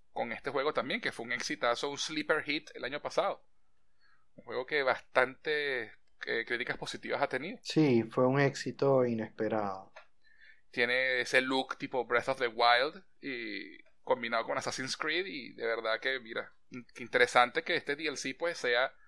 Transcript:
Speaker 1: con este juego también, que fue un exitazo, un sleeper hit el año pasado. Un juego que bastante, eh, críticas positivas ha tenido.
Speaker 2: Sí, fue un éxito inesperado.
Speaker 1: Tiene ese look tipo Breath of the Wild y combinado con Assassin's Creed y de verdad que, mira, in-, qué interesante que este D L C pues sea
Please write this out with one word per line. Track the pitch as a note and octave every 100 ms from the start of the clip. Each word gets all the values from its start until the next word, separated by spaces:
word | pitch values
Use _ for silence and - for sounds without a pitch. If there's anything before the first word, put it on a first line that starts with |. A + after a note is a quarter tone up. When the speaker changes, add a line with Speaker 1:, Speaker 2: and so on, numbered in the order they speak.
| -
Speaker 1:
con | - A#2+
este | A2 C#3+
juego | C3+ C#3+
también, | D3+ A#2+ G#3+
que | C#3
fue | - A#2+
un |
exitazo, | B2 - D3+ A#2+ A#2+ C#3+
un | C#3
sleeper | - D#3 D3+ D#3
hit | D3 D3 -
el | -
año | B2 D3
pasado. | C3+ - F#3 C#3 - - - - - - - - - -
Un |
juego | - A#2
que | C3 D3+
bastante, | C3 A#2 - - B2+ C3 - D3+ C#3+ B2+ G#2+ - - - -
eh, | A#2+ A2+
críticas | A#2 B2 C#3
positivas | D#3 A2+ A2+ A#2+
ha | C#3
tenido. | B2+ D#3 A#3+
Speaker 2:
Sí, | - - D3+ A#2
fue | A2+ - B2+
un | C3+
éxito | C#3 C#3 C3+ - C#3 C3+
inesperado. | B2 A2+ G#2+ - A2 A2 G2+ F#2+ F#2+ - - - - - - - -
Speaker 1:
Tiene | - A#2+ B2+ C3 B2+
ese | A#2+ C3
look | C3 C3+ C3 -
tipo | C#3 C3
Breath | A2+ A#2+ A#2+
of | C3
the | B2
Wild | A2+ A#2+ A#2+ C#3+ F#3+ - -
y | C#3 B2 A2+ G2 E2+ - - -
combinado | - B2+ A#2 A#2
con | A2+ C#3
Assassin's | C3 - C3 -
Creed | D#3 E3 F#3+
y | D#3 A2+
de | G#2 A2+
verdad | A2+ A2+ A2+
que, | C3 C3
mira, | A2+ A#2 A2 - -
in-, | B2+ -
qué | -
interesante | A#2+ - B2 B2+ B2 D#3+
que | E3+ E3
este | - D3
D | D#3
L | C3
C | C3+
pues | C3 E3+ E3
sea | B2+ A#2+ C3+ -